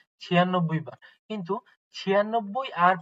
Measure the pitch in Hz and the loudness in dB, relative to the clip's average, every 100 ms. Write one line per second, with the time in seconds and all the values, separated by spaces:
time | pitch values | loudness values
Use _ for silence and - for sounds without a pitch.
0 | _ _ - 180 180 180 160 160 - - | _ _ 0 2 4 2 0 -2 -6 -14
1 | - _ - 214 170 214 - _ _ - | -20 _ -10 -8 -6 -6 -8 _ _ -8
2 | 190 196 208 233 202 226 269 160 180 180 | 0 2 2 -2 -4 -6 -6 2 4 4